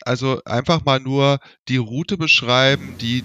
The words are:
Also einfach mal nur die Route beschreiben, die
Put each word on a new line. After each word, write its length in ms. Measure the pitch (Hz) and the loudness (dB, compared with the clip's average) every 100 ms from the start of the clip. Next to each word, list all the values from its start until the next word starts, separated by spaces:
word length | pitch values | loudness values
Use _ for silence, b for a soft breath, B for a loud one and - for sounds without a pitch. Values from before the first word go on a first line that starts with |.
Also 380 | - 123 131 131 | -6 -2 -2 -4
einfach 400 | - 120 127 165 | -4 -4 0 0
mal 160 | 143 131 | 2 0
nur 380 | 131 139 139 139 b b - | 0 2 2 2 b b -4
die 120 | 127 | -2
Route 400 | 110 123 175 196 | -2 -4 -4 -2
beschreiben, 800 | 160 - 120 123 135 139 139 - | 2 2 2 4 4 2 -4 -8
die 240 | 117 123 | -4 -4